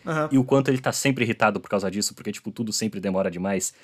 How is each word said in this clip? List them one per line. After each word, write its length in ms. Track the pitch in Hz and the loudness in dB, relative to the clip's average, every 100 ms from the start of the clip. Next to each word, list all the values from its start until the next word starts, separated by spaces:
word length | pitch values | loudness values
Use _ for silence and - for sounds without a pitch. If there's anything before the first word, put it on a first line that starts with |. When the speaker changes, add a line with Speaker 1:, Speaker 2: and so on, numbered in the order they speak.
| - | -4
Speaker 1:
Aham. 220 | 156 151 | -2 2
Speaker 2:
E 80 | 135 | 4
o 60 | |
quanto 240 | 131 135 135 | 6 4 4
ele 100 | 131 | 0
tá 140 | 131 | 0
sempre 320 | - 139 127 | 0 0 0
irritado 360 | 117 110 107 98 | 0 4 2 2
por 80 | - | -2
causa 220 | 101 95 | -2 0
disso, 240 | 101 - | -2 -4
porque, 160 | - 107 | -6 -10
tipo, 180 | 104 107 | -8 -10
tudo 220 | 110 110 | -6 -6
sempre 280 | - 110 101 | -4 -4 -4
demora 300 | 95 92 95 | -2 0 0
demais. 440 | 87 98 95 - - | -2 -2 -2 -4 -10